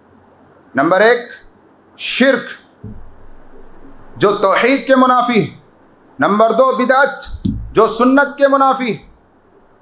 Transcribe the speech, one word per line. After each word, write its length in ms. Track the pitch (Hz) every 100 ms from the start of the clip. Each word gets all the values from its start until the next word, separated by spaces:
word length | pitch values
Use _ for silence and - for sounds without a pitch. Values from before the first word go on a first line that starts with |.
| _ _ _ _ _ _ _ -
نمبر 260 | 160 185
ایک، 180 | 214 240 - - - _ _ _ _ -
شرک 440 | - - 262 254 - - _ _ - - - - - - - - - - - - - -
جو 200 | 190 208
توحید 520 | 196 185 240 277 -
کے 80 | 262
منافی 560 | 262 254 240 233 151
ہے۔ 60 | - _ _ _ _ _ -
نمبر 320 | 151 208 226
دو، 200 | 226 262
بدعت 720 | 247 247 262 277 - - - - - -
جو 160 | - 220
سنت 500 | 214 247 269 277 269
کے 100 | 277
منافی 500 | 269 269 247 254 175
ہے۔ 100 | - _ _ _ _ _ _ _